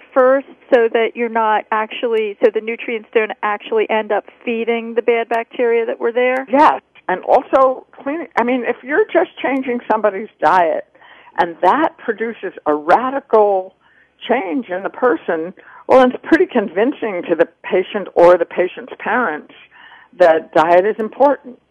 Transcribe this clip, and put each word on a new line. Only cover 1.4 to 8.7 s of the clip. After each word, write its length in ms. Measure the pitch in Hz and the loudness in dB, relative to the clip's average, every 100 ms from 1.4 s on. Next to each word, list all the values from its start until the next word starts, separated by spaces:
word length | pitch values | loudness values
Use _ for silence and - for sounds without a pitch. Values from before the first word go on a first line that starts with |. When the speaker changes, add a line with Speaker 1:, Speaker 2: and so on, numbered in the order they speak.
| 220 214 - | 0 0 -2
Speaker 1:
actually, 680 | 214 214 - 240 220 214 202 | -4 -6 -6 -4 -2 -4 0
so 80 | 226 | 0
the 80 | 214 | 0
nutrients 480 | 220 233 - 226 220 | -6 -8 -8 -8 -4
don't 180 | 226 214 - | -4 -4 -4
actually 460 | 214 208 - 220 202 | -6 -6 -4 -2 0
end 220 | 220 214 | -2 -2
up 140 | 202 - - | -4 -6 -12
feeding 520 | - 226 220 233 226 233 | -6 -4 -4 -4 -6 -4
the 60 | |
bad 280 | - 233 226 | 0 0 -2
bacteria 560 | 233 226 - 240 233 226 | -6 -6 -4 0 0 -2
that 140 | - | -4
were 120 | 240 | -4
there? 340 | 226 254 254 - | 0 0 -2 0
Speaker 2:
Yes, 320 | 269 302 - - _ - | 4 4 2 -6 _ -6
and 160 | 185 | -4
also 600 | - 240 - 277 262 262 - | 2 2 2 2 2 0 -10
cleaning. 360 | - 277 320 302 - | -14 -10 -8 -6 -4
I 60 | |
mean, 200 | 233 254 | -2 -2
if 120 | 233 | -4